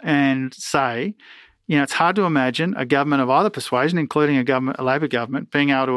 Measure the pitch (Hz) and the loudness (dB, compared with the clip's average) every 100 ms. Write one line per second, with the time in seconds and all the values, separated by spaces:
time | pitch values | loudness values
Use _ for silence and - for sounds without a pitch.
0 | 165 143 139 131 131 - - 147 131 117 | -2 0 2 0 -4 -10 -4 0 0 -2
1 | 180 - - - - _ - 147 139 - | -6 -8 -16 -20 -20 _ -2 0 0 0
2 | 170 196 180 147 127 123 170 196 127 139 | 0 2 2 2 0 0 -2 -4 0 0
3 | 151 139 127 139 208 - - 123 151 175 | 2 0 2 2 2 -2 -4 0 0 0
4 | 143 151 147 139 123 131 131 - 131 139 | 0 0 2 2 2 0 -2 -4 -2 0
5 | 151 120 117 131 - 143 143 135 131 | 0 -2 -4 -6 -4 0 2 2 0